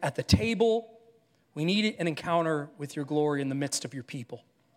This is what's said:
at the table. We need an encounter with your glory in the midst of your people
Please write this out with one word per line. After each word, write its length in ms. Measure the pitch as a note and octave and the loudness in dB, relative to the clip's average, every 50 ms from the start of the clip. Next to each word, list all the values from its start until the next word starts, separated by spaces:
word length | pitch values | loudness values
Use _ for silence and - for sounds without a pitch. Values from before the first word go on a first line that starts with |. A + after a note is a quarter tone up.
at 140 | - D3 - | -4 -4 -2
the 80 | - - | -2 2
table. 640 | - - - G#3+ A3+ A#3 F#3 A#3 A3+ A3 A#3 A3+ - - - - - _ _ _ _ _ _ _ _ - | 4 4 4 4 2 2 4 4 4 4 2 -2 -6 -18 -20 -20 -20 _ _ _ _ _ _ _ _ -6
We 100 | D3 D#3 | -2 0
need 300 | F3 G3 G#3+ G#3+ G#3+ G#3 - | 2 2 2 2 0 0 -2
an 80 | E3+ | -4
encounter 640 | E3+ D3 - - F3 E3+ E3+ E3 D#3+ D#3+ D3 C#3+ D3 - | -4 -4 -4 -2 0 2 2 2 2 0 -2 -2 -6 -10
with 180 | - D3 C#3+ - | -12 -10 -8 -6
your 100 | D3+ C#3+ | -6 -4
glory 360 | C3+ D3+ D3+ D3+ D3+ D3 C#3 | -2 0 2 2 2 2 0
in 80 | C#3 C3+ | -2 -2
the 60 | C3+ | -2
midst 280 | C#3 C#3+ C3 - - - | -2 -2 -2 -4 -4 -6
of 100 | B2+ - | -6 -10
your 100 | C3+ A#2+ | -10 -12
people 400 | - - C#3 A#2+ - A#2+ A#2 - _ _ _ _ _ _ | -10 -10 -12 -10 -10 -14 -16 -16 _ _ _ _ _ _